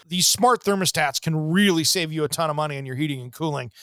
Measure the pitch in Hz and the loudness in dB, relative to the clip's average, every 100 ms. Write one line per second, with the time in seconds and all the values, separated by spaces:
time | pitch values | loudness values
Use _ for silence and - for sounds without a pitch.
0 | 160 180 170 - 240 233 - 196 180 170 | -6 0 2 4 4 2 2 0 2 0
1 | 147 - - 156 156 180 202 165 151 190 | 0 0 -2 -2 2 2 4 4 2 0
2 | 160 156 151 - 160 147 151 139 135 127 | -2 -2 -2 -2 -2 -2 -4 -4 -8 -4
3 | 151 135 123 - 160 143 120 - | -4 -4 -10 -6 -4 -4 -8 -14